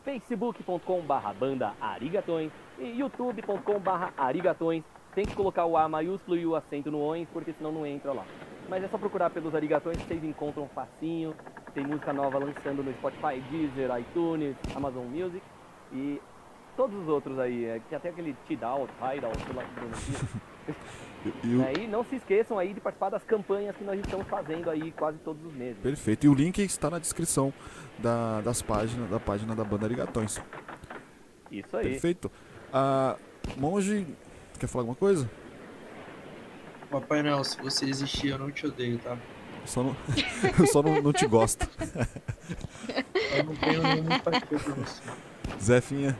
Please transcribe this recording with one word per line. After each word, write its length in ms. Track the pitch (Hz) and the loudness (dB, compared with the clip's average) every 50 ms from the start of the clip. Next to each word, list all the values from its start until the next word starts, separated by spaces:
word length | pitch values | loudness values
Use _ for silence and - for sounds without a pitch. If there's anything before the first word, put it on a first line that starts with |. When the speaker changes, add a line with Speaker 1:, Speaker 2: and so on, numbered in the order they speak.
| - | -6
Speaker 1:
facebook 580 | 285 277 240 - - 247 196 220 240 208 - | -4 -6 -6 -4 -4 -2 0 0 -2 -2 -4
ponto 240 | 233 - 180 170 - | -4 -2 -2 -2 0
com 160 | - 185 180 | 0 0 0
barra 320 | 165 143 139 120 104 104 98 | 2 2 0 2 2 -2 -2
banda 400 | 98 123 135 135 131 120 104 101 - | 0 0 0 2 0 0 -2 -2 -2
arigatões 680 | 113 110 95 90 110 151 170 208 - - 170 165 156 156 - - - - - - | -4 -4 -4 -4 -4 -2 -2 -2 0 0 -2 -2 -2 -4 -6 -12 -18 -18 -12 -10
e 220 | 262 247 233 233 | -8 -6 -4 -2
youtube 420 | 285 262 - - 247 247 240 196 | -2 -4 -2 -2 -4 -2 -2 -4
ponto 220 | 220 - 202 190 - | -2 -2 -2 -2 0
com 160 | - 208 202 | 0 0 0
barra 340 | 180 185 185 170 180 180 - | 2 0 0 0 0 -4 -2
arigatões. 680 | - 143 127 135 165 170 185 160 - 165 165 165 165 156 - - - - - - | 0 0 2 2 4 2 2 2 4 2 0 0 0 -2 -8 -18 -20 -20 -6 -2
Tem 100 | 190 202 | 0 0
que 80 | 202 - | 0 0
colocar 300 | - 202 190 180 190 170 | 2 2 2 4 2 2
o 100 | 170 165 | 4 6
A 140 | 160 156 156 | 4 4 4
maiúsculo 480 | 156 156 160 175 190 196 - - 180 170 | 4 0 0 0 -2 -4 -2 0 0 2
e 80 | 170 | 2
o 100 | 165 160 | 2 2
acento 360 | 156 - - - 143 143 151 | 0 0 -2 -6 -4 -4 -2
no 80 | 151 151 | -2 0
ônibus, 300 | 147 151 160 170 170 - - | 0 0 0 -2 -4 -6 -6
porque 180 | 165 156 160 156 | -6 -6 -6 -8
senão 180 | - 151 151 | -6 -6 -4
não 120 | 156 160 151 | -4 -2 -4
entra 300 | 147 143 143 - 143 139 | -4 -6 -4 -4 -4 -4
lá. 100 | 117 92 - - - - - - - - - | -4 -4 -10 -14 -16 -16 -16 -16 -14 -10 -4
Mas 140 | 180 185 190 | -4 -4 -2
é 40 | 185 | -2
só 100 | - 208 | -4 -2
procurar 320 | 202 202 - 190 180 170 | -2 -2 2 2 2 2
pelos 240 | - 175 160 160 147 | 2 0 -4 0 0
Arigatões 420 | 156 151 151 160 147 - 170 170 165 | 0 2 4 2 2 2 0 -4 -4
que 60 | - - | -4 -4
vocês 160 | 175 165 156 | -4 -4 -4
encontram 440 | 156 143 - 151 147 147 - 143 131 - | -6 -6 -4 -4 -4 -4 -4 -8 -8 -6
facinho. 600 | - 131 - - - 151 160 165 165 160 160 156 - - - - - - - - | -10 -10 -10 -8 -6 -4 -2 -2 -2 -2 -4 -6 -8 -12 -16 -16 -16 -16 -8 -6
Tem 120 | 147 139 | -4 -2
música 260 | 139 147 147 - 160 143 | -2 -2 -2 -2 -2 0
nova 240 | 139 139 139 131 139 | 2 0 2 2 2
lançando 460 | 139 143 143 - - 147 139 139 139 | 0 0 -4 -4 -4 -2 -2 -2 -2
no 80 | 135 127 | -4 -4
Spotify, 460 | 117 - 143 - - - 156 135 131 135 127 | -2 -4 -4 -4 0 -2 -2 -2 -2 -6 -4
Deezer, 400 | 143 165 156 147 131 135 131 127 123 120 | -2 0 0 0 0 0 0 0 0 -2
iTunes, 560 | 120 - - 175 170 165 165 156 151 143 131 - - - - | -4 -2 0 0 2 2 2 0 0 -2 -4 -4 -6 -8 -4
Amazon 300 | - 139 139 123 127 123 | -2 -4 -4 -4 -4 -8
Music 360 | 120 127 160 185 185 170 190 - - - - - - - - - - - | -6 -4 -4 -4 -4 -6 -8 -12 -14 -20 -20 -20 -20 -20 -20 -18 -10 -6
e 280 | 127 135 143 143 143 - - - - - - - - - - - - | -4 -4 -4 -4 -6 -8 -14 -20 -20 -20 -20 -20 -20 -20 -16 0 2
todos 180 | 254 262 202 202 | 2 2 2 -4
os 80 | 180 156 | 0 2
outros 320 | 156 143 139 147 135 131 | 2 2 2 0 -2 0
aí. 260 | 127 123 123 120 117 | 0 0 0 0 -2
É, 140 | 113 113 117 113 - | -2 -2 -4 -6 -6
tem 60 | 156 147 | -8 -6
até 120 | - 175 | -4 -6
aquele 260 | 170 165 170 156 135 - - - | -6 -4 -6 -6 -6 -8 -6 -6
Tidal, 400 | 160 127 117 113 127 143 131 110 - - | -4 -2 -2 -2 0 0 -2 -4 -6 -4
Tidal, 320 | - 131 135 143 127 117 110 - - | -4 -2 -2 -2 -2 -2 -2 -2 -4
sei 100 | - 127 | -4 -6
lá 80 | 123 123 | -6 -6
que 100 | - - | -8 -8
pronuncia. 460 | 123 123 117 113 - - - 131 - 139 - - 107 - - - - - - | -10 -8 -8 -8 -6 -4 -4 -2 -2 -2 -4 -4 -8 -10 -10 -18 -14 -8 -8
Speaker 2:
<laughs> 380 | 151 - - - - - - - - - - 107 - - - | -8 -8 -10 -14 -14 -14 -14 -16 -16 -8 -8 -8 -6 -4 0
E 120 | 117 120 | 2 4
o 80 | 123 131 | 4 4
Speaker 1:
É, 100 | 131 135 | 4 2
e 140 | 165 220 233 | -2 -2 0
não 160 | 208 220 240 | 0 -2 0
se 140 | - - 254 | -2 -4 -8
esqueçam 420 | - - 190 202 226 - 240 202 | 0 4 4 4 4 4 2 0
aí 120 | 180 190 | 0 0
de 80 | 202 196 | -2 -4
participar 300 | - 208 - - 196 196 | -4 -4 -2 0 -2 0
das 140 | 196 202 - | 0 -2 0
campanhas 520 | - 226 208 190 - 196 202 202 202 196 | 2 0 0 2 0 0 0 0 -4 -6
que 80 | - 208 | -6 -4
nós 160 | 202 196 196 | -4 -2 -2
estamos 280 | 202 - - 190 196 - | -2 -2 -2 -4 -2 -2
fazendo 420 | 202 202 143 147 156 165 170 170 | -2 -4 -2 -2 -4 -2 0 0
aí 220 | 160 156 156 165 | -2 0 -2 -4
quase 260 | 151 - 151 156 156 156 | -4 -2 -2 -2 -2 -2
todos 260 | - 165 160 151 156 | -6 -8 -8 -8 -10
os 80 | 170 156 | -12 -10
meses. 240 | 131 120 127 117 98 | -8 -6 -6 -6 -2
Speaker 2:
Perfeito. 420 | 101 131 139 147 - - 107 110 - | -2 -2 -2 0 2 0 2 6 8
E 40 | 147 | 8
o 60 | 143 | 8
link 240 | 131 143 175 180 - | 8 6 4 4 2
está 280 | 202 185 - - - 147 | 0 0 0 0 0 0
na 120 | 170 170 | -2 0
descrição 520 | 160 - - - 165 - - 151 135 139 139 - - - - - - - - - | -4 -4 -2 -2 0 0 2 2 2 2 0 -4 -14 -16 -16 -16 -16 -16 -12 -2
da, 440 | 110 120 117 117 117 113 110 110 | 0 0 2 2 2 0 0 0
das 200 | 104 117 123 - | 0 0 0 0
páginas, 480 | - - 113 104 107 113 117 123 120 98 | 0 0 0 2 2 0 -2 -2 -2 -2
da 100 | 95 113 | -2 -2
página 360 | - - 101 101 107 110 113 | 0 0 0 0 0 -2 -2
da 80 | 110 110 | -2 0
banda 240 | 104 104 101 107 107 | 0 0 0 0 0
Arigatões. 520 | 120 127 131 - - 120 110 107 - - - - - - - - - - - - - - - - - - - - - - - - | 0 0 -2 -2 0 0 0 0 -2 -6 -8 -10 -14 -14 -12 -14 -14 -14 -14 -14 -14 -14 -14 -16 -20 -20 -20 -20 -20 -20 -18 -10
Speaker 1:
Isso 240 | - 101 98 - - - | -10 -10 -8 -4 -4 -2
aí. 120 | 220 - | 0 0
Speaker 2:
Perfeito. 420 | 127 135 - 170 175 - - 95 - - - - - - - - | 0 2 2 0 0 2 -2 -8 -8 -8 -20 -18 -18 -18 -14 -2
Ah, 440 | - 131 135 135 135 135 131 131 113 - - - - - - - - 127 | 2 2 4 4 4 4 4 2 0 -2 -8 -16 -20 -10 -10 -8 -4 -2
Monge, 480 | 135 151 185 208 190 190 208 208 196 151 - - - - - - - - - - | 0 0 2 2 2 2 2 0 -2 -4 -8 -14 -16 -20 -20 -20 -20 -18 -8 -6
quer 80 | - 123 | -6 -2
falar 160 | - 127 120 | 0 0 -2
alguma 120 | 113 127 | -2 0
coisa? 320 | - 185 196 196 170 131 110 - - - - - - - - - - - - - - - - - - - - - - - - - - - - - - - - | 2 6 6 6 6 4 0 -4 -10 -16 -16 -16 -16 -16 -16 -16 -16 -16 -16 -14 -14 -14 -14 -14 -14 -14 -14 -14 -14 -14 -16 -16 -16 -16 -16 -16 -16 -10 -4
Speaker 3:
Papai 320 | 143 135 135 - 151 151 147 | -2 -2 0 2 2 2 4
Noel, 200 | 147 147 139 135 | 4 4 4 2
se 160 | 135 - - | 0 -2 -4
você 260 | - 135 135 - 143 | -4 -2 0 0 2
existir, 420 | 135 135 135 143 135 - - - 139 | 2 2 0 0 -2 -2 0 0 0
eu 80 | 135 135 | 0 0
não 140 | 135 143 | -2 -4
te 160 | 147 - - 151 | -4 -2 -4 -4
odeio, 320 | 127 - 123 120 117 117 | -2 0 0 0 0 0
tá? 120 | 117 123 123 120 117 - - - - - - - | -2 -4 -6 -6 -8 -12 -14 -16 -14 -14 -14 -12
Speaker 2:
Eu 60 | - - | -10 -4
só 140 | - 127 | 0 0
não, 140 | 123 135 131 - - - 139 - - | 2 2 0 -2 -2 0 0 0 2
<laughs> 340 | - - - - 381 - - | 0 -2 2 2 4 8 10
eu 80 | 170 - | 8 10
só 160 | - 147 143 | 10 8 6
não, 180 | 156 156 156 | 8 6 6
não 100 | 143 143 | 6 6
te 140 | 147 - - | 6 6 6
gosto. 420 | 110 107 113 113 113 - - - - - | 8 8 8 8 8 4 0 -2 -4 -2
<laughs> 1600 | - - - - 165 - - - - - - - - - - 175 - - - - - - 226 - - 269 - - 370 440 - - | -6 -6 -6 0 0 -2 -2 -2 -8 -8 -8 -8 -8 -8 -10 -10 -8 -8 -10 -10 -10 -8 -4 -4 -4 -4 0 0 0 0 4 4
Speaker 3:
Eu 80 | - - | 2 2
não 100 | - 156 | 2 2
tenho 260 | 147 - 285 - 160 | 2 4 4 4 6
nenhuma 340 | 165 165 165 156 160 160 165 | 6 6 4 4 4 4 2
empatia 260 | 170 - 170 165 - - - | 4 4 4 2 2 2 2
por 120 | 151 147 | -2 0
você. 420 | - - 139 135 117 - - - - - - - - - - - - - - - | 0 0 -2 -2 -2 -4 -6 -10 -10 -12 -12 -12 -12 -16 -16 -6 -6 -4 -4 0
Speaker 2:
Zefinha. 560 | - 98 120 127 123 - 139 139 139 139 131 110 | 6 8 8 8 8 4 0 2 2 2 2 0